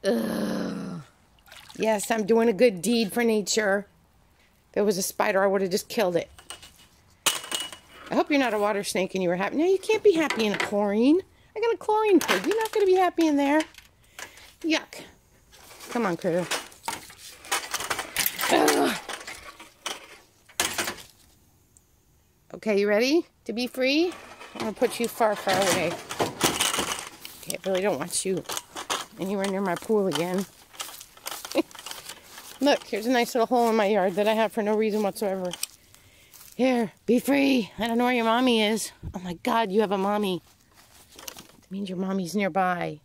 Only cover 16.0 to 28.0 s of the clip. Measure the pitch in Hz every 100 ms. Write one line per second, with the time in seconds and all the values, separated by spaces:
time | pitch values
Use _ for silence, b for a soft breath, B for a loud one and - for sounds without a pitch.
16 | 220 170 190 170 165 - - - - -
17 | - - - - - - - - - -
18 | - - - - - - - 143 143 214
19 | - - - - - - - _ - -
20 | - - _ _ _ - - - - -
21 | - - - _ _ _ _ _ _ _
22 | _ _ _ _ _ 175 214 202 202 208
23 | 247 320 - _ - 220 247 254 262 285
24 | 349 330 - - - - 226 196 247 -
25 | 233 - 220 208 - 190 196 170 165 170
26 | - - 160 - - - - - - -
27 | - - - - - - 190 185 202 147